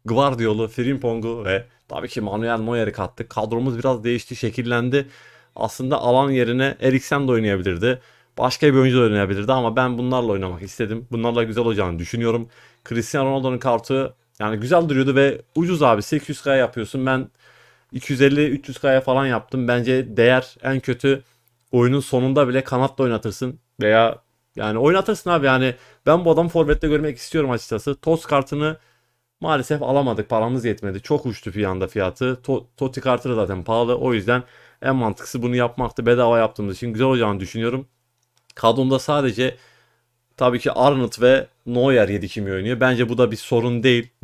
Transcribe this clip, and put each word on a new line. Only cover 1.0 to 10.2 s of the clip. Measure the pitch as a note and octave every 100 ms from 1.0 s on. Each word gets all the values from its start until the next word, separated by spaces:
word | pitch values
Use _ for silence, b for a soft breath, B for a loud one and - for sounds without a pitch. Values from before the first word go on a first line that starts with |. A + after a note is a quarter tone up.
| B2+ A2+ A2+ A#2
ve | G2+ G2 - b -
tabii | - -
ki | B2+
Manuel | G#2 G#2 A#2 A#2
Neuer'i | A2 A#2+ G#2+
kattık. | G#2+ F#2 - A2+
Kadromuz | - G#2+ A#2 C3 A#2
biraz | C3+ B2
değişti, | A#2 A#2+ - A#2+
şekillendi. | A2 A2+ A#2 A#2+ B2 C#3 C3+ B B B B -
Aslında | A2 - C3 D3
Alan | A#2+ B2 C#3
yerine | C3 A#2 B2+ C3+ -
Eriksen | C3 C3 - C#3+ C3+
de |
oynayabilirdi. | A#2 G#2+ G2 F#2 E2+ A#2 B2+ b b b -
Başka | B2 - D3+
bir | C3+
oyuncu | C3 B2+
da |
oynayabilirdi | A#2 G#2 G2 G2+ G#2
ama | C3 A#2 A#2
ben | B2+ A#2+
bunlarla | B2+ B2+